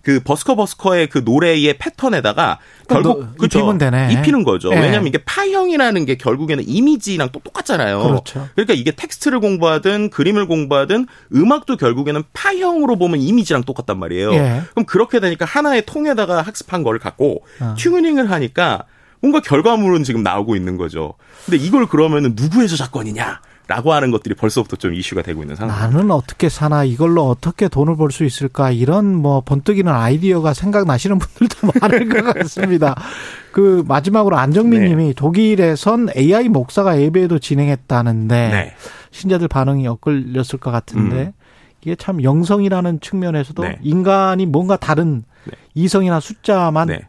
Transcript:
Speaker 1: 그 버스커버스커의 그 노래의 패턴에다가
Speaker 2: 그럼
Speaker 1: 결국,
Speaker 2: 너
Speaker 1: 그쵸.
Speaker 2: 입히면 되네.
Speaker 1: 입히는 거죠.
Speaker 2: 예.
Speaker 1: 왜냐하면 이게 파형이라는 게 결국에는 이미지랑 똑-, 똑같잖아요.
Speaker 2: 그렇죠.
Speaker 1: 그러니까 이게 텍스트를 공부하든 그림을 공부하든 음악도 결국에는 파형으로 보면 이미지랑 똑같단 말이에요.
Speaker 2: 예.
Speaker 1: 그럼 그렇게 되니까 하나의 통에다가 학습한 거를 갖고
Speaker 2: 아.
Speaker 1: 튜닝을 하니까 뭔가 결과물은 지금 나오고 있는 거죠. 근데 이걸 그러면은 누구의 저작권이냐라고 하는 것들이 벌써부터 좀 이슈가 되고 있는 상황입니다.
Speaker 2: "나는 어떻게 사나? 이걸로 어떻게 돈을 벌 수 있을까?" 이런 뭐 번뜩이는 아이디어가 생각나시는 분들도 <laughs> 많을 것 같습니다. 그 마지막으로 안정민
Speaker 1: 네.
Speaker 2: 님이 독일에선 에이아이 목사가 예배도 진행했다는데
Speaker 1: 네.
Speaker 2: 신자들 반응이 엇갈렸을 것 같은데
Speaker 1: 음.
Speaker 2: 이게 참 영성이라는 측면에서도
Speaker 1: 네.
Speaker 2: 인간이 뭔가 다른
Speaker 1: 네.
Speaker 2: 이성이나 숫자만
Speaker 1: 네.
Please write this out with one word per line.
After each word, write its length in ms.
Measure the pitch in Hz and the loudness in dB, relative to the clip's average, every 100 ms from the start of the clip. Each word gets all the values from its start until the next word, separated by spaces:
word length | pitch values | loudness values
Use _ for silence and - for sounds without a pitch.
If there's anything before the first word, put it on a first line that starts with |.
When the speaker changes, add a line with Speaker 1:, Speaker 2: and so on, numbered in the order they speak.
Speaker 1:
그 200 | - 139 | 2 0
버스커버스커의 840 | 131 147 - 233 196 - 190 180 160 | 0 -2 0 0 -2 -2 0 0 0
그 80 | 147 | -2
노래의 580 | 113 127 170 160 147 143 | 0 2 2 2 2 0
패턴에다가 800 | - - 262 190 107 104 147 80 - - - | -6 -4 -2 0 0 0 -2 -2 -10 -20 -2
Speaker 2:
그럼 160 | 143 | 0
Speaker 1:
결국, 180 | 160 143 | 2 -2
Speaker 2:
너 120 | 120 127 | -4 -4
Speaker 1:
그쵸. 200 | 160 196 | 0 2
Speaker 2:
입히면 180 | 208 190 | 2 2
되네. 360 | 139 123 131 | 2 2 0
Speaker 1:
입히는 300 | 117 151 285 | 2 2 2
거죠. 260 | 147 92 87 | 2 0 0
Speaker 2:
예. 40 | 180 | 2
Speaker 1:
왜냐하면 280 | 151 - 170 | 2 2 0
이게 100 | 156 | -4
파형이라는 880 | - - 392 392 370 320 254 196 139 | -4 -4 -2 0 0 2 0 0 -2
게 80 | |
결국에는 500 | 131 131 127 156 143 - | -2 -2 -2 -2 -4 -2
이미지랑 680 | 151 269 294 202 180 127 | 0 2 2 -2 -4 -6
똑-, 120 | - | -8
똑같잖아요. 580 | - - - 175 110 101 | -14 -12 -4 -2 0 0
Speaker 2:
그렇죠. 440 | 127 135 - 135 139 | 2 0 -4 -12 -6
Speaker 1:
그러니까 180 | - 214 | -4 0
이게 200 | 170 127 | 0 0
텍스트를 480 | 147 320 - 294 254 | -4 -12 -4 -2 0
공부하든 680 | 208 190 165 156 190 208 208 | 0 2 2 2 0 0 -2
그림을 380 | - 180 208 190 | 0 0 0 0
공부하든 600 | 165 143 143 139 214 254 - _ | -2 0 0 0 -2 -4 -12 _
음악도 420 | 127 190 294 294 247 | 2 4 2 -2 0
결국에는 460 | 127 123 143 151 156 | 0 0 -2 -4 -6
파형으로 640 | - 392 381 370 339 285 226 | -6 -4 -2 -2 0 0 0
보면 240 | 175 160 | 0 0
이미지랑 440 | 135 240 190 143 | 2 2 2 -2
똑같단 340 | 123 135 123 95 | -2 -8 -6 -6
말이에요. 340 | 85 87 101 | -4 -4 2
Speaker 2:
예. 300 | 156 139 120 170 | 2 2 -2 -4
Speaker 1:
그럼 160 | - 226 | -4 -2
그렇게 340 | 190 233 240 | 0 2 0
되니까 240 | 190 160 | 0 -4
하나의 400 | 170 285 294 254 | -4 -2 0 0
통에다가 560 | 208 302 302 240 190 175 | -2 -4 -2 -2 0 -2
학습한 420 | 165 - - 180 | -4 -10 -8 -4
거를 160 | 127 113 | -2 -2
갖고 440 | 101 - 143 98 _ - | -6 -2 -2 -2 _ -8
Speaker 2:
아. 140 | 120 110 | -8 -2
Speaker 1:
튜닝을 520 | 202 349 330 294 233 | 0 2 2 2 0
하니까 540 | 175 123 - 175 98 - _ _ _ | -2 -2 -2 -2 -2 -8 _ _ _
뭔가 200 | 285 302 | 0 0
결과물은 640 | - 143 214 226 196 175 | 2 2 2 2 2 0
지금 180 | 131 113 | 0 -2
나오고 320 | 98 95 104 | 0 -2 -2
있는 220 | 101 90 92 | -2 -2 -6
거죠. 380 | 85 82 76 - _ - | -6 -6 -10 -12 _ -18
근데 120 | - 170 | -2 -2
이걸 300 | 151 262 233 | 2 2 2
그러면은 460 | 151 156 147 139 107 | 2 2 2 0 0
누구의 320 | 143 202 226 | 0 2 2
저작권이냐라고 1200 | 160 127 139 110 107 113 - - _ - 98 131 | 0 -6 -8 -8 -6 -8 -10 -18 _ -6 -2 0
하는 200 | 151 131 | 2 2
것들이 240 | 113 - 98 | -2 -4 -4
벌써부터 400 | 110 123 110 - | -2 -2 -4 -4
좀 180 | 95 | -4
이슈가 280 | 87 - 92 | -4 -4 -6
되고 200 | 82 80 | -6 -8
있는 140 | 73 76 | -8 -8
상황입니다. 320 | 113 104 113 | -6 -4 0
Speaker 2:
"나는 200 | 139 202 | 2 2
어떻게 360 | 160 - - 170 | 0 -4 -2 -2
사나? 360 | - 151 147 | 0 -2 0
이걸로 440 | 139 120 165 170 139 | 0 0 2 2 2
어떻게 380 | 123 170 - 196 | 0 -2 -2 -2
돈을 300 | 139 151 160 | 2 0 2
벌 160 | 156 | -2
수 120 | - | 0
있을까?" 460 | 151 - 139 - 131 | -4 -2 -6 -2 0
이런 460 | 123 120 185 202 180 | 2 2 2 2 2
뭐 240 | 143 139 | 2 0
번뜩이는 500 | 131 139 143 202 180 | 0 -2 2 2 2
아이디어가 640 | 131 113 147 190 175 156 | 2 2 2 2 2 0
생각나시는 640 | 143 190 208 185 127 196 196 | -2 0 0 2 0 0 0
분들도 380 | - - 233 - 208 | -2 -2 -2 0 0
<laughs> 60 | 254 | 2
많을 280 | 208 233 233 | 2 2 2
것 240 | 220 233 | 0 0
같습니다. 600 | - 170 - 190 175 147 131 - - - - - | -2 -4 -2 0 2 2 -2 -10 -14 -16 -18 -6
그 320 | - 196 185 165 | 2 4 4 2
마지막으로 480 | 139 151 214 202 160 | 0 2 2 4 2
안정민 440 | 135 165 233 226 | 2 2 4 4
Speaker 1:
네. 60 | 190 | 4
Speaker 2:
님이 240 | 160 160 | 4 0
독일에선 960 | 131 143 175 220 202 175 151 - 233 226 | 0 0 2 4 4 2 2 0 0 0
에이아이 340 | 131 139 208 247 | 2 4 4 4
목사가 520 | 160 123 - 196 156 | 2 0 0 2 2
예배도 400 | 143 175 180 165 | 2 2 2 0
진행했다는데 920 | - 139 143 135 _ 123 120 113 110 120 117 | 0 0 0 -2 _ 0 2 0 0 2 2
Speaker 1:
네. 240 | 104 82 - - - - | 0 -4 -10 -20 -20 -20
Speaker 2:
신자들 380 | - 190 185 170 | -8 -2 0 0
반응이 380 | 170 135 139 127 | 0 0 0 -2
엇갈렸을 720 | 117 - 143 120 127 131 131 | -4 -2 -2 -2 -4 -4 -6
것 100 | 131 | -4
같은데 460 | 120 - - 107 127 | -4 -4 -2 -2 -2
Speaker 1:
음. 160 | 156 202 _ _ _ _ | -6 -10 _ _ _ _
Speaker 2:
이게 140 | 160 170 | -10 -8
참 260 | - 180 | -6 -2
영성이라는 800 | 131 147 170 208 196 185 180 160 | 2 2 2 0 0 0 -2 -4
측면에서도 600 | - 190 180 156 139 151 | -4 -4 -2 -2 -4 -6
Speaker 1:
네. 160 | 180 - | -8 -6
Speaker 2:
인간이 640 | 143 170 185 196 190 185 185 | -2 0 2 2 2 0 0
뭔가 300 | 143 185 190 | 0 0 -2
다른 480 | - 147 170 135 110 _ | 0 0 0 -2 -8 _
Speaker 1:
네. 80 | - - _ | -18 -18 _
Speaker 2:
이성이나 460 | 151 175 196 185 165 | -2 0 2 2 0
숫자만 680 | - 214 - 196 170 156 165 | -4 -8 0 0 2 0 -2
Speaker 1:
네. 120 | 85 | -4